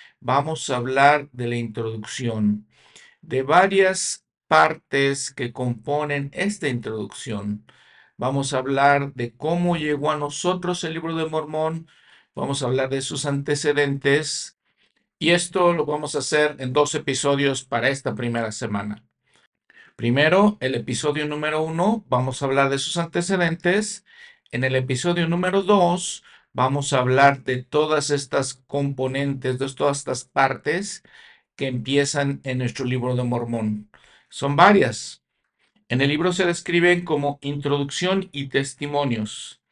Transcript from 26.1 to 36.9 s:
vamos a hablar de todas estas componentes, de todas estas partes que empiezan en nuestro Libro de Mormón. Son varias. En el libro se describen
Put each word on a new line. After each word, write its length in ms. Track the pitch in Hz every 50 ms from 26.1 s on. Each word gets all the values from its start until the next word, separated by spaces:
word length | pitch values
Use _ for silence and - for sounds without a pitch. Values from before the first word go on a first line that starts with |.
| - - _ - - - _ _ -
vamos 400 | 127 127 131 139 143 139 - 143
a 60 | 127
hablar 440 | 127 123 127 135 139 139 139 127 -
de 200 | 127 127 127 123
todas 480 | - - 151 156 151 156 147 143 143
estas 420 | 147 139 139 - 147 143 139 - -
componentes, 1080 | _ _ - - 143 143 139 135 127 131 127 131 139 143 139 139 131 127 131 127 127
de 100 | 131 135 135
todas 240 | - 147 143 143
estas 260 | 143 - 135 127 - -
partes 800 | _ - 139 135 131 131 - - 147 165 190 208 - - - _ - - - - - - _ _ _ _
que 100 | - 135
empiezan 720 | 131 127 120 104 131 139 143 139 139 - 143 143 139 139 - -
en 140 | 135 127 127
nuestro 260 | 123 117 - - 131
Libro 280 | 123 127 127 123 127 123
de 60 | 127 123
Mormón. 640 | 120 123 120 117 117 120 113 110 107 104 104 - _ _ - _ _ _ _ _ _
Son 260 | - - 139 143 143
varias. 680 | 156 180 202 208 190 135 113 107 - - - - - _ _ _ _ _ _ _ _ _ _ _ _ _
En 140 | - 127 127
el 80 | 135 139
libro 240 | 147 147 170 185 175
se 120 | 185 185
describen 600 | 170 170 - - - 170 175 170 180